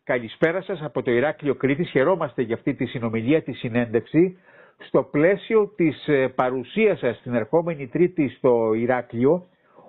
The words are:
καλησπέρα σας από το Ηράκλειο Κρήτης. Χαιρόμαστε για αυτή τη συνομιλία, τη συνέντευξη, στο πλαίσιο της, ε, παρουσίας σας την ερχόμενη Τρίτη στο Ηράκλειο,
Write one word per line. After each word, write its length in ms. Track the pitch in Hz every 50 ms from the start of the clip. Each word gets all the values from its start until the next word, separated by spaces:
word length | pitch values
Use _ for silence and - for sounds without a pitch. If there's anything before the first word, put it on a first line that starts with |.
| _
καλησπέρα 580 | - 135 127 117 107 - - - 160 170 190
σας 200 | 180 - 202 151
από 200 | 151 143 - 135
το 100 | 120 135
Ηράκλειο 440 | 120 120 127 151 151 - 147 143 120
Κρήτης. 340 | - - 131 143 139 170 -
Χαιρόμαστε 520 | - 139 131 160 190 170 165 139 - -
για 140 | 127 107 117
αυτή 180 | - - - 135
τη 120 | - 135
συνομιλία, 580 | 117 - 127 117 113 110 113 113 120 151 160 156
τη 100 | - -
συνέντευξη, 840 | - - 123 110 123 120 110 110 117 110 - - 151 175 190 180 - _ _ - - - _ _ -
στο 260 | - - - 156 131
πλαίσιο 640 | - - 147 151 175 202 185 - - 233 220 208 202 -
της, 320 | - 175 156 139 - - -
ε, 200 | 151 135 131 123
παρουσίας 720 | 127 - 131 127 127 131 123 - - 208 220 208 180 135
σας 220 | - 123 113 -
την 120 | - 127 120
ερχόμενη 540 | 120 110 - - 165 170 170 170 143 139 120
Τρίτη 420 | - 151 175 180 180 - 147 123
στο 440 | - - - 135 123 117 113 110 110
Ηράκλειο, 760 | 110 120 117 127 123 120 - - 117 123 135 165 180 180 - _ _ _ _ _ _ -